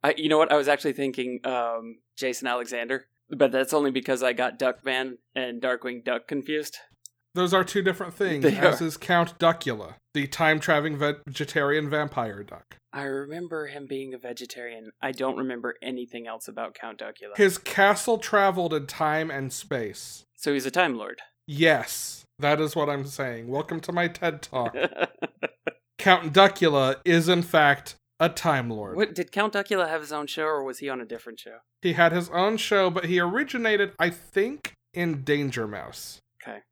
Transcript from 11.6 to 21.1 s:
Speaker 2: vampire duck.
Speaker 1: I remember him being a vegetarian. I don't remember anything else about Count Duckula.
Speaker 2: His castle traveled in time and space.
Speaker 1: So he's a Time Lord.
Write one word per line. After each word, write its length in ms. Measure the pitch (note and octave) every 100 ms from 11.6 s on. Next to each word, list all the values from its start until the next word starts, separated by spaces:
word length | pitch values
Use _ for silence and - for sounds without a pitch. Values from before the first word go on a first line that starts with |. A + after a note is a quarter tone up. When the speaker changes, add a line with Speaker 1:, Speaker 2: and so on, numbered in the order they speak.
| C#3+ D3+ D3
Speaker 2:
vampire 540 | D3+ D3 C3+ A#2 G2+
duck. 340 | G2+ E2+ _ - _
Speaker 1:
I 80 | D3
remember 640 | C#3 C3+ C#3+ D#3+ F3 D#3+ D3
him 200 | C#3+ C#3
being 240 | C3+ C3+
a 40 | B2+
vegetarian. 760 | B2 A#2+ A#2+ - A#2+ A2+ A2 -
I 100 | C3+
don't 240 | B2+ C3 -
remember 400 | C3 B2 A#2+ -
anything 460 | - B2+ A#2+ B2 A#2
else 200 | A2+ -
about 280 | A2 A2 -
Count 240 | A#2 G#2+
Duckula. 360 | G#2+ - G#2 G2+
Speaker 2:
His 220 | G3 F3+
castle 640 | - - G3 G3+ - A3+
traveled 540 | - G#3+ G3 F3+ E3+
in 140 | D3+ C3+
time 420 | - D#3 D#3 D#3+
and 220 | C#3 C3+
space. 720 | - - C3+ A2 F#2 - - _ _
Speaker 1:
So 160 | -
he's 120 | C#3+ C3
a 60 |
Time 240 | E3+ F3 A#2+
Lord. 220 | G#2